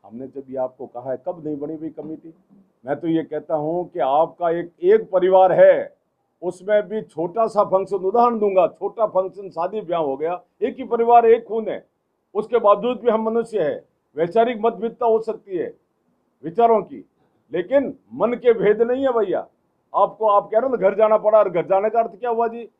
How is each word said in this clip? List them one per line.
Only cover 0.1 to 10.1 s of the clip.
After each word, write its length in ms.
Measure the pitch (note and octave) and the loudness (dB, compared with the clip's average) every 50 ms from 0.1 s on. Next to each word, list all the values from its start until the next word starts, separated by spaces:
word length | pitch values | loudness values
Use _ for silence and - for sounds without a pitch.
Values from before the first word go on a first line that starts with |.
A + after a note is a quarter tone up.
| G#2+ A#2+ C3+ | -16 -16 -16
जब 160 | C3+ _ C#3 C3 C3 | -14 _ -16 -16 -12
ये 60 | B2+ | -8
आपको 300 | C3 B2+ B2+ _ _ B2+ | -8 -8 -8 _ _ -18
कहा 240 | A#2 _ A#2+ B2 C3+ | -16 _ -14 -10 -10
है, 120 | B2+ B2+ _ | -10 -8 _
कब 160 | F3+ F3 E3+ D3 | -10 -12 -10 -10
नहीं 140 | D3+ D3+ C#3 | -10 -8 -8
बनी 180 | C#3+ D3+ D#3+ | -10 -10 -10
हुई 140 | D3+ D#3+ D#3 | -12 -12 -14
कमेटी? 440 | - D#3 D3 D#3 D#3+ D3+ _ E3 E3 _ _ _ _ _ _ _ _ _ _ | -14 -14 -14 -14 -16 -16 _ -20 -20 _ _ _ _ _ _ _ _ _ _
मैं 140 | B2+ D3 D3 | -8 -8 -6
तो 80 | F3 E3 | -4 -2
ये 140 | E3 E3 | -2 -2
कहता 320 | D3+ - D3+ D3+ D3+ - E3 | -2 -4 -8 -10 -6 -4 -4
हूँ 340 | D3+ D3 D#3 E3+ F3+ F3 - | -4 -2 -4 -4 -6 -6 -8
कि 100 | _ F3 | _ -4
आपका 500 | D3 C3 C#3 D3+ E3 E3 - _ F3 E3+ | -2 2 2 2 2 0 -2 _ -2 -2
एक, 220 | E3 E3+ E3+ E3+ _ _ | -2 -2 -6 -10 _ _
एक 280 | E3+ F3+ G#3+ A3 A3 - | 2 4 4 4 2 0
परिवार 420 | F#3 F3+ F3 F#3 F#3 F#3 F#3+ F#3 | 0 0 2 6 6 6 6 6
है, 440 | E3 D#3+ F#3 F#3+ F3+ C#3+ G#2+ - _ _ _ _ _ _ _ _ _ _ | 6 8 8 8 8 4 0 -8 _ _ _ _ _ _ _ _ _ _
उसमें 460 | E3 F3+ F3 F#3 F#3 G3 G#3+ G#3 G3+ F3 | -8 -8 -8 -8 -4 0 0 0 0 -2
भी 140 | G#3+ A3 | -8 -8
छोटा 440 | G#3+ _ _ D3+ E3+ F3 F3 A3+ A3+ | -8 _ _ -6 -6 -6 -2 -2 -2
सा 180 | A3 - G3+ G3+ | 0 2 0 2
फंक्शन, 320 | - F#3 F#3+ G3 - G3 | 2 2 -2 0 -2 -4
उदाहरण 420 | F#3+ F3+ F#3+ G3+ A#3+ A#3+ A#3+ A#3 A3 | -4 -2 0 2 4 2 2 2 0
दूंगा, 280 | G#3 G3+ F#3+ F#3 E3+ | -2 2 2 2 2
छोटा 400 | D#3 - _ F#3+ G3+ - A#3 A3 | 2 -2 _ -10 -8 -2 -2 -4
फंक्शन 440 | G#3 - F#3 F#3+ F#3 - F#3+ G3+ F#3 | 0 0 -2 -2 -2 -8 -14 -18 -12
शादी 300 | D3 D#3+ E3+ - G#3+ G#3+ | -8 -6 -6 -6 -6 -8
ब्याह 200 | G3+ D3+ E3+ E3+ | -6 -4 -4 -2
हो 160 | D#3+ C#3+ | -2 -2